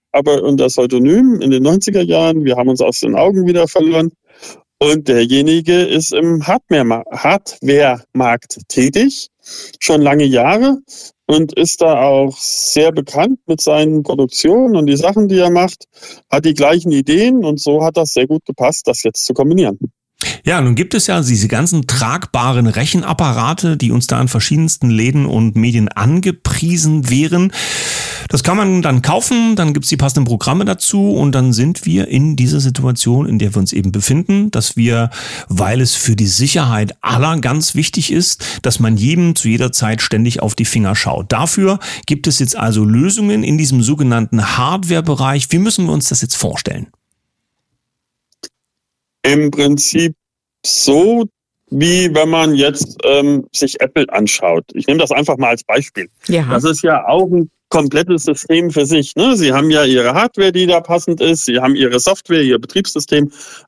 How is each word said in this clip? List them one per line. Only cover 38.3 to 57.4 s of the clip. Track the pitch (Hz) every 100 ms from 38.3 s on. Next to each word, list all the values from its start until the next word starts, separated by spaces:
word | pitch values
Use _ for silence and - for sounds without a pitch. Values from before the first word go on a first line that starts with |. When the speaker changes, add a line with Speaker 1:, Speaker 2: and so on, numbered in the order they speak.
| - - -
Speaker 2:
dass | 127 113
man | 117 104
jedem | 117 170 175 160
zu | 113
jeder | 113 127
Zeit | - 110 110
ständig | - 107 117 120
auf | 110 -
die | 120
Finger | 120 98 104
schaut. | - - 95
Dafür | 113 160 - 190 190 - - -
gibt | 151 165
es | 131
jetzt | 123 -
also | 113 107 107
Lösungen | 117 170 208 208 208
in | - 151
diesem | 147 131
sogenannten | 117 147 135 117 110 113 101 127
Hardware-Bereich. | 131 185 175 170 160 131 131 143 -
Wie | 165
müssen | 208 208 170
wir |
uns | 151 -
das | -
jetzt | - -
vorstellen? | - - - - - _ _ _ _ _ _ _ _ _ _ _ _ _ _ _ - _ _ _ _ _ _ _
Speaker 1:
Im | 135 147 147
Prinzip | 143 143 143 - 160 165 - _ _ _ _ -
so, | - - 143 196 233 220 - _ _ _
wie | 135 165 180 180
wenn | 151 156
man | 165 160 143
jetzt, | 139 143 - -
ähm, | - 139 143 143 -
sich | - 135 -
Apple | 131 - 139
anschaut. | 98 107 - 90 85 -
Ich | - -
nehme | 156
das | 147
einfach | 135 147 131
mal | 127
als | 117
Beispiel. | - 117 143 - 87 _ -
Speaker 3:
Ja. | 170 135
Speaker 1:
Das | 175
ist | 156 156
ja | 165 147 -
auch | 156 180
ein | 175